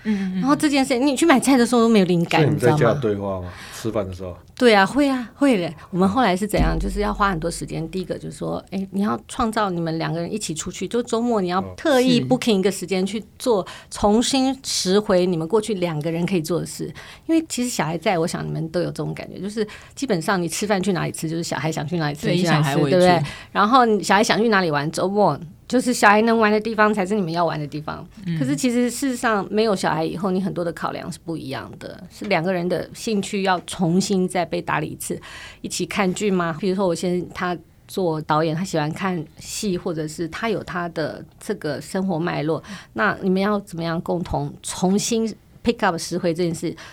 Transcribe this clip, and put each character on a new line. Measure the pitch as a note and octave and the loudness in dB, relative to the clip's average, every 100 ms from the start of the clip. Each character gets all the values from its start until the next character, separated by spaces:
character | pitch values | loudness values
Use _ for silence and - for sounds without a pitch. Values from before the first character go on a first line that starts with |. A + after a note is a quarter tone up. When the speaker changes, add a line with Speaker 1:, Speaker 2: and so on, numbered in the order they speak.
Speaker 1:
嗯， | G#3+ G3+ | -2 0
嗯， | F#3+ F#3 | 0 0
嗯。 | |
Speaker 2:
然 | B3+ | 2
后 | D4 | 2
这 | D4+ | 4
件 | C#4 | 2
事， | B3+ A#3+ | 2 2
你 | C#4+ B3+ | 2 4
去 | E4 | 4
买 | C4 | 4
菜 | B3+ C4+ | 6 4
的 | A#3 | 6
时 | A#3+ | 4
候 | |
都 | A3+ | 6
没 | A3 | 6
有 | F3+ | 6
灵 | F3 E3+ | 2 2
感， | D#3+ | 4
Speaker 3:
所 | C#3+ | 4
以 | |
你 | G2+ | 4
在 | A#2+ | 4
家 | |
Speaker 2:
你 | A#2+ | 4
知 | A#2 | 4
道 | |
吗？ | G#2 | 2
Speaker 3:
有 | |
对 | G#2+ G2+ | 0 0
话 | G2 F#2+ | -2 -4
吗？ | F2+ - - - | -8 -12 -16 -8
吃 | A2+ | -4
饭 | G#2+ F#2+ | -2 -4
的 | |
时 | F2+ | -6
候？ | F#2 E2+ - - | -10 -12 -16 0
Speaker 2:
对 | B3 G3+ | 4 4
啊， | F#3+ | 4
会 | A#3+ C#4 | 2 0
啊， | C4 A3+ | 0 -6
会 | - C#4+ G#3+ | 0 2 2
的。 | D3+ D#3 - | -2 -8 -6
我 | F3+ | 0
们 | F#3+ | 2
后 | A#3+ | 2
来 | A3 F3+ | 2 0
是 | G#3 | 0
怎 | E3+ | 2
样？ | D#3+ D#3+ | 2 0
就 | G3 | -2
是 | F#3+ | -2
要 | G#3 | -2
花 | G#3 G3+ | 0 0
很 | E3+ | 0
多 | E3+ | -4
时 | D#3+ D3 | -6 -8
间。 | D3+ D#3+ | -8 -6
第 | F#3 | -6
一 | |
个 | F3 - | -6 -8
就 | D#3+ | -10
是 | D3+ | -8
说， | E3 E3 - | -6 -6 -8
哎， | F#3+ F#3+ | -8 -6
你 | F#3+ | -2
要 | G#3+ A#3 - | -2 -4 -6
创 | - A3+ | -4 -2
造 | A3 G3+ | 0 -2
你 | E3+ | -2
们 | E3 D#3+ | -2 -2
两 | D#3 | -2
个 | D#3+ | -4
人 | E3+ | -4
一 | A3 | -6
起 | - | -6
出 | D#3 F#3 | -6 -8
去， | - F#3 | -8 -4
就 | A#3 | -4
周 | A#3+ A3+ | -2 -2
末 | A#3+ A3 | 0 0
你 | F3+ | 0
要 | F3+ F#3+ - | -2 -4 -4
特 | E4 B3+ | 2 4
意 | B3+ A#3+ | 4 4
Speaker 3:
哦。 | |
Speaker 1:
是。 | B3+ | 2
Speaker 2:
booking | B3 A#3+ G3 | 2 4 2
一 | |
个 | F#3+ | 2
时 | F#3 E3+ | 0 -2
间 | F#3 | -2
去 | F#3+ G#3+ - - | -2 -4 -10 -4
做， | C4 G#3 E3+ - - | 0 0 0 -10 -14
重 | - G#3 G#3+ | 0 4 4
新 | A#3+ C4+ C4 C4+ | 4 2 0 -2
拾 | - - F3+ G3+ | -4 -2 2 2
回 | G#3 F#3 F3+ | 4 4 4
你 | E3 | 0
们 | E3 | 2
过 | A3 | 0
去 | G#3+ G3 | 0 -2
两 | F3 D3+ | -2 -2
个 | D#3+ | -2
人 | E3 F3+ | -2 0
可 | F#3 | 0
以 | |
做 | D3+ E3+ | 0 -2
的 | D#3+ | -4
事。 | - D#3 - - - - | -8 -10 -12 -18 -12 0
因 | E4 | 0
为 | D#4+ | 0
其 | - | -4
实 | B3 | -2
小 | - | -2
孩 | D#3 E3+ | -2 -2
在， | A3 F3 | 0 2
我 | E3+ | 0
想 | D#3+ D#3 | -2 -4
你 | |
们 | D3+ D#3+ | -4 -4
都 | F3 | -2
有 | D#3 | -4
这 | D3+ | -4
种 | D#3 D#3 | -6 -8
感 | - | -10
觉， | - | -10
就 | G3 | -8
是 | A3 G#3 - - - | -4 -6 -8 -18 -8
基 | C4 | -2
本 | F3+ | 0
上 | D#3 F#3+ | 0 -2
你 | E3+ | -2
吃 | - G3+ | -2 0
饭 | G3 | 0
去 | F#3+ | 2
哪 | E3+ D3+ | 0 -2
里 | |
吃， | - D#3+ | -4 -4
就 | E3 | -4
是 | |
小 | D#3+ - | -4 -4
孩 | D#3+ | -2
想 | D#3 D3 | -4 -4
去 | F3 | -2
哪 | D3 | -2
里 | C#3+ | -2
吃， | - | 0
Speaker 1:
对， | F3+ | 2
Speaker 2:
去 | |
哪 | F3 D3+ | 4 4
里 | |
吃， | |
Speaker 1:
以 | |
小 | D3+ | 4
孩 | - | 2
为 | |
主。 | - F3+ | 4 6
Speaker 2:
对 | |
不 | F3+ | 6
对？ | E3+ C#3+ - - | 6 2 -6 -4
然 | F#3 G3+ | 0 4
后 | C4 A#3 G#3 | 6 6 4
小 | E3 | 4
孩 | G3+ | 4
想 | A3+ E3 | 6 2
去 | A#3 | 4
哪 | G3 | 4
里 | F3 | 4
玩， | C#3+ D3 | 2 0
周 | D#3+ F#3 | -2 0
末 | G3+ F#3+ C#3 D#3+ - - | 2 2 2 -6 -16 -2
就 | B3 | 0
是 | B3 | 0
小 | A#3+ A3 | 6 6
孩 | G#3 | 8
能 | A3+ A3+ | 6 4
玩 | G#3+ | 4
的 | G#3+ | 2
地 | A3 G#3+ | 0 2
方 | G#3+ | 4
才 | G#3+ | 2
是 | F#3 G#3+ | 0 0
你 | |
们 | E3 | 0
要 | E3+ | 0
玩 | E3 D#3 | 0 0
的 | D3 | -6
地 | D3+ | -6
方。 | D3+ D#3 F3 - F#3+ | -8 -10 -12 -10 -4
Speaker 1:
嗯。 | E3 | -2
Speaker 2:
可 | B3+ | 0
是 | D4 | 0
其 | B3+ | 2
实 | A#3+ A#3+ | 2 2
事 | A#3+ C#4 | 0 -2
实 | A#3+ | 0
上 | A#3+ G#3 - | 0 0 0
没 | G#3 | 0
有 | A3 F#3+ | 2 2
小 | E3+ | 0
孩 | D#3 D#3+ | 0 -2
以 | D#3+ | -2
后， | G3 | -2
你 | F#3 | 0
很 | F#3 | -2
多 | D#3+ | -2
的 | E3+ | -4
考 | D#3+ - | -4 -6
量 | - - | -6 -10
是 | D#3 - | -10 -8
不 | D#3+ | -8
一 | C3 | -8
样 | C3 G2 - | -8 -10 -14
的， | F#2 - F3 | -16 -16 -18
是 | - G#3 | -10 -2
两 | F3 | 0
个 | F3 | 0
人 | F3+ F3+ | 0 0
的 | E3 - | -2 -4
兴 | - - G#3 | -8 -2 -2
趣 | F#3+ G#3 | -2 -2
要 | F#3+ F3+ | 0 -2
重 | - - E3+ F3+ | -4 0 2 2
新 | F#3 F#3+ F#3 | 2 2 2
再 | F#3 E3+ | 0 -2
被 | F3 | -4
打 | E3+ D#3 | -2 -2
理 | D#3 | -2
一 | - | -8
次。 | - - - - - - | -8 -8 -10 -18 -18 -14
一 | - | -8
起 | - F3 | -6 -4
看 | - F#3+ | 0 0
剧 | F3+ G#3 | 0 0
吗？ | F#3 E3+ D3+ | 0 -2 -2
比 | G3 | -2
如 | F#3 | 0
说 | F#3+ | 0
我 | |
先， | E3 F#3 F3+ - | 0 -2 -2 -4
他 | - F3+ F3 - _ - | -6 -4 -4 -10 _ -10
做 | - F3+ D#3 | -2 -2 -2
导 | D3+ D#3 | 0 2
演， | D#3+ | 2
他 | D#3+ F#3+ | 0 -2
喜 | D#3+ | -2
欢 | D3+ | -2
看 | D#3+ G3 F3+ D3 - | -2 -4 -4 -6 -14
戏， | - - G#3+ F3 | -12 -6 -2 -2
或 | F#3 | -2
者 | D#3+ D#3 | -4 -6
是 | D#3 D#3+ | -6 -6
他 | - A3+ | -4 -4
有 | F3 | -2
他 | - F3+ F3 | -4 -6 -4
的 | D#3+ C#3+ - - - | -4 -4 -6 -14 -12
这 | - G#3 | -8 -4
个 | D3+ C3 | -4 -6
生 | - F#3+ F#3+ | -4 -4 -2
活 | D#3+ | 0
脉 | F3 D#3+ | -2 -2
络， | D3 D#3 - F#3 - | -2 -2 -6 -16 -10
那 | - G#3 - | -2 -2 0
你 | F#3+ | 0
们 | F#3+ | 2
要 | G3+ G#3 | 2 -2
怎 | G3 E3 | -4 -6
么 | |
样 | E3 E3 | -4 -4
共 | D#3+ F3+ | -2 -4
同 | F3 C#3+ C#3+ B2+ | -2 -4 -4 -8
重 | - - F#3 G3 | -12 -2 2 2
新 | - A3+ A3+ - _ - | 2 0 -2 -6 _ -4
pick | A#3+ A#3 G3+ | -2 2 0
up | E3 | 0
拾 | - F3 | -4 -2
回 | F3 | 0
这 | D#3+ | 0
件 | E3+ | -2
事？ | E3 E3+ - - | -2 -6 -6 -14